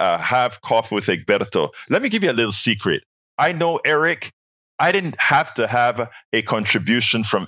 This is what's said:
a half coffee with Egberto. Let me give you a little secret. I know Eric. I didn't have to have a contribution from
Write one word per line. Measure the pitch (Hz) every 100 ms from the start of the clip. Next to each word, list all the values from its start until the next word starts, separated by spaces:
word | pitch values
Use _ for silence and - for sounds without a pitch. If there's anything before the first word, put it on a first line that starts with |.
| 90
a | 85
half | 85 127 123 -
coffee | - 113 110
with | 107 -
Egberto. | 87 - 101 110 90 73 - -
Let | 170
me | 262
give | 202
you | 180
a |
little | 117 110
secret. | 98 - 104 98 76 _ _ _ -
I | 156
know | 170 170 160
Eric. | 147 151 160 165 - _ _ _ _ -
I | 160
didn't | 190 170 -
have | - 147 156
to | - 110
have | 120 120 120 117 - -
a | 113
contribution | 113 113 101 104 101 120 113 117
from | 107 101